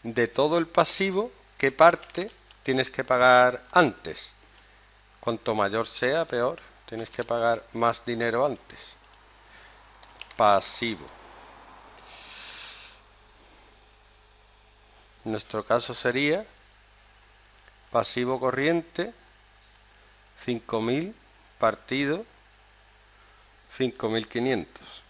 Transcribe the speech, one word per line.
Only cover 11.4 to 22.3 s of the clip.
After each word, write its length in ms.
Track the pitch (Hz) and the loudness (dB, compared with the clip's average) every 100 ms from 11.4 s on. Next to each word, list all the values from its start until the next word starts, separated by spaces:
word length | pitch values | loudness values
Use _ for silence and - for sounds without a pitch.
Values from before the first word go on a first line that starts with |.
| - - - - - - - - - - - - - - - - - - - - - - - - - - - _ - - - - _ _ _ - - - | -20 -20 -20 -20 -20 -20 -20 -20 -20 -18 -16 -16 -16 -18 -20 -20 -20 -20 -20 -20 -20 -20 -20 -20 -20 -20 -20 _ -20 -20 -20 -20 _ _ _ -20 -20 -14
En 60 | 110 | -8
nuestro 340 | 107 - 107 | -8 -6 -8
caso 300 | - 117 113 | 0 0 0
sería 500 | 120 123 123 147 175 220 - - _ _ _ _ _ - _ - - - _ _ | -4 -2 0 0 -2 -4 -20 -20 _ _ _ _ _ -20 _ -20 -20 -20 _ _
pasivo 480 | 117 107 123 123 131 | -2 -2 -4 -2 -2
corriente 720 | 127 127 143 170 165 - 202 - - - _ _ - - _ - - _ _ - | -2 0 0 0 -4 -8 -8 -10 -20 -20 _ _ -20 -20 _ -20 -20 _ _ -12
cinco 420 | - 117 - 113 | -6 -6 -4 -4
mil 340 | 113 135 185 - _ _ - _ | -2 -2 -4 -12 _ _ -20 _
partido 680 | 113 104 - 135 143 170 233 | 0 0 -6 -2 -2 -2 -6